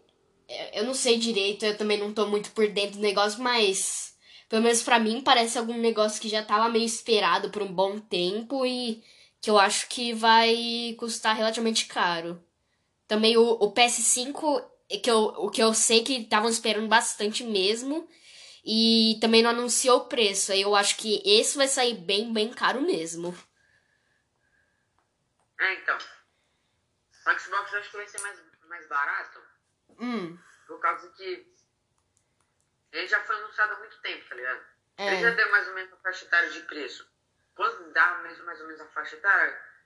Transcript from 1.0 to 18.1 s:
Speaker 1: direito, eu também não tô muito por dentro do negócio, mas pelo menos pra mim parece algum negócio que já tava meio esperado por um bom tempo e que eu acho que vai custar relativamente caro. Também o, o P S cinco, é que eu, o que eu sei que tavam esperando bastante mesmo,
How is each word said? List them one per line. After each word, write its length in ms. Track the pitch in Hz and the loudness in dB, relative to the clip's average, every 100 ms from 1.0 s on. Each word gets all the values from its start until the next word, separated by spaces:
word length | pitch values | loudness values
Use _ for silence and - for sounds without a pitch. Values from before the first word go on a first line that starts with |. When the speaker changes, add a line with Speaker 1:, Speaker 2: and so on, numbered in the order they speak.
| 254 233 | 2 2
Speaker 1:
direito, 480 | 226 202 196 208 214 | 2 0 -2 -2 -2
eu 120 | 208 | -2
também 200 | 214 208 | -2 -2
não 160 | 208 | -2
tô 140 | 214 208 | -2 0
muito 240 | 208 202 | -2 -4
por 140 | - 214 | 0 0
dentro 260 | 202 202 202 | 0 -4 -2
do 60 | |
negócio, 400 | 208 196 208 214 | 0 2 0 0
mas 720 | 247 240 202 185 - - - _ _ - - | -2 2 2 0 -4 -6 -12 _ _ -20 -4
pelo 140 | 220 | 2
menos 200 | 233 233 | 2 2
pra 180 | - 240 | 4 4
mim 220 | 220 247 | 4 0
parece 360 | 285 247 226 240 | 4 4 4 -2
algum 200 | 226 233 | -4 0
negócio 440 | 233 214 214 - | 0 2 0 -2
que 80 | 220 | -4
já 120 | 214 | -4
tava 280 | 214 214 233 | 0 2 2
meio 160 | 226 226 | 2 0
esperado 640 | - - 214 180 190 202 | -4 0 2 4 2 0
por 120 | 208 | -6
um 120 | 190 | -4
bom 260 | 180 196 214 | 0 -2 -2
tempo 640 | - 180 180 214 233 277 254 | -6 -2 -2 -2 -6 -2 -2
e 380 | 254 240 226 - - _ _ | -2 -6 -8 -12 -20 _ _
que 80 | 226 | 2
eu 100 | 208 | 6
acho 300 | 196 - - | 6 4 -4
que 240 | 254 240 | -6 -4
vai 800 | 220 226 226 226 233 233 233 233 233 | 0 6 6 6 2 0 -4 -6 -6
custar 380 | 233 - 220 220 | -8 -4 -2 0
relativamente 520 | 220 226 226 226 - | 0 0 0 0 -2
caro. 540 | 262 180 170 170 175 _ _ _ _ _ _ - | 0 0 0 -6 -10 _ _ _ _ _ _ -2
Também 280 | 214 220 233 | 2 4 6
o, 80 | |
o 280 | 233 226 208 | 6 4 2
P 80 | 247 | 4
S 200 | 240 233 | 4 4
cinco, 600 | 226 247 254 285 311 277 - _ - | 0 -2 -4 -4 -2 -2 -4 _ -12
é 80 | 196 | -6
que 140 | 247 | 2
eu, 60 | 220 | 2
o 340 | 214 - 196 | 2 -2 -4
que 100 | 220 | 2
eu 120 | 220 | 2
sei 300 | 220 - 226 | 4 4 4
que 200 | 226 262 220 | 2 -4 0
tavam 240 | 214 226 | 2 2
esperando 380 | 226 226 214 220 | -2 -2 -2 2
bastante 560 | 226 233 - 208 214 | 2 2 -4 -4 -4
mesmo, 640 | 240 202 190 226 269 320 339 | -2 0 0 0 -2 -6 -8